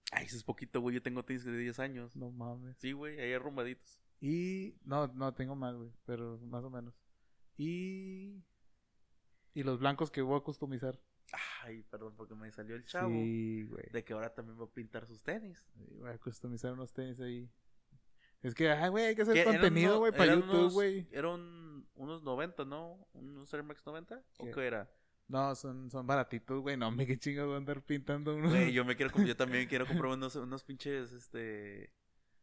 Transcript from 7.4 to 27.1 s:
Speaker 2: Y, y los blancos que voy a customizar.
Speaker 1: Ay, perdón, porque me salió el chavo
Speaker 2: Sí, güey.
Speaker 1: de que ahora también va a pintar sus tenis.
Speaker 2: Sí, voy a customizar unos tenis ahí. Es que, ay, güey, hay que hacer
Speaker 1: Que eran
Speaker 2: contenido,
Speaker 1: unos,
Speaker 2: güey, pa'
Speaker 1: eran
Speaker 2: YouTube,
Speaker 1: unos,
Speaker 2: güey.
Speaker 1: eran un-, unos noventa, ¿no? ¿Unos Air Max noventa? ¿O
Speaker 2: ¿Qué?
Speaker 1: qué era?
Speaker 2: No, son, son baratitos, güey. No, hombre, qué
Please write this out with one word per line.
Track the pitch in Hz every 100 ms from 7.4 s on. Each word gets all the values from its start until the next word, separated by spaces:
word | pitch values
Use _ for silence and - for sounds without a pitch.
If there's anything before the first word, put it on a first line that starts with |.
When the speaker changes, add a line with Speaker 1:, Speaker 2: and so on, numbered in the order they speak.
| - -
Speaker 2:
Y, | 151 175 185 190 190 190 196 202 - _ _ _ _ _ _ _ _ _ _
y | 151
los | 135 123
blancos | 139 139 156
que | 139
voy | 131 139
a |
customizar. | 147 143 139 127 131 - _ _ - - - -
Speaker 1:
Ay, | 120 113
perdón, | 101 107 110 107
porque | 107 107
me | 110
salió | 107 107 117
el | 120
chavo | 175 120
Speaker 2:
Sí, | 113 113 113 110 110 107
güey. | - -
Speaker 1:
de | 117
que | -
ahora | 107 113
también | - 113 113
va | 113
a |
pintar | - 110 117 117
sus | 110
tenis. | - 214 214 170 _ -
Speaker 2:
Sí, | - 107
voy | 123
a | 117
customizar | 123 117 127 120 127
unos | 127 127
tenis | - 131 123
ahí. | 123 120 123 _ _ - _ - - - _ _
Es | 127
que, | 117 160
ay, | 151 180
güey, | 208 226
hay | 220
que |
hacer | 214
Speaker 1:
Que | 214
eran | 175 202
Speaker 2:
contenido, | 180 165 180
Speaker 1:
unos, | 214
Speaker 2:
güey, | 226
pa' | 202 165
Speaker 1:
eran | 175
Speaker 2:
YouTube, | 185 180
Speaker 1:
unos, | 180
Speaker 2:
güey. | 190 202 196 170
Speaker 1:
eran | 135 160
un-, | 175 170 170 165 147 - -
unos | 135 165
noventa, | 147 127 170 175 135
¿no? | 147 170 185 -
¿Unos | 131 135 143 139
Air | 147
Max | 147 147 -
noventa? | 160 170 247 - _
¿O | 123
Speaker 2:
¿Qué? |
Speaker 1:
qué | 135 123
era? | 113 98 _ _ _ -
Speaker 2:
No, | 131 139 131
son, | 135 127 127
son | 131 127
baratitos, | 139 123 117 - 135
güey. | 139 135
No, | 113
hombre, | 120
qué | 127